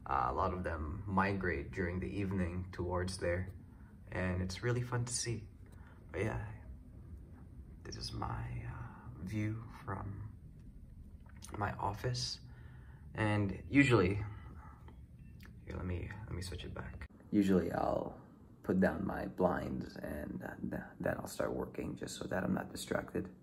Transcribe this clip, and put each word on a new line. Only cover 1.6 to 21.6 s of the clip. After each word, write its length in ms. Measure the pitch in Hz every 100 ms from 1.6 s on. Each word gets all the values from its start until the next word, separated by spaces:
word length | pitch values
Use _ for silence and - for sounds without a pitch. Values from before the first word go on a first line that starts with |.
| -
during 280 | - 87 92
the 80 | 92
evening 580 | 101 98 95 87 90 90
towards 440 | - 87 90 90 -
there, 300 | 87 87 95 - - - - - -
and 300 | - 92 90
it's 200 | 92 -
really 200 | 120 120
fun 240 | 120 123 120
to 80 |
see. 300 | - 120 107 - - - - - - -
But 120 | 85
yeah, 160 | 107 - - - - - - - - - - - - - - - -
this 100 | -
is 160 | -
my, 140 | 113 -
uh, 1000 | 57 60 60 58 - - - - -
view 320 | 92 107 107 113 - - -
from 360 | 95 101 101 104 - - - - - - - - - - - - -
my 160 | 101 -
office, 600 | 101 101 127 123 - - - - - - - - - -
and 420 | 107 104 101 87 -
usually, 500 | 139 135 113 90 101 - - - - - - - - - - - - - - -
here, 120 | -
let 80 | 90
me, 240 | 85 - - -
let 100 | 92
me 60 |
switch 240 | 92 - -
it 80 |
back. 340 | - - - - - -
Usually 420 | 104 95 92 -
I'll 420 | - - - - - - - - -
put 180 | - 92
down 240 | 90 78 92
my 220 | - -
blinds 680 | - 87 - 73 65 - -
and, 400 | - 76 - -
uh, 60 | - - -
th-, 180 | - - -
then 160 | - -
I'll 80 | -
start 260 | - -
working 420 | -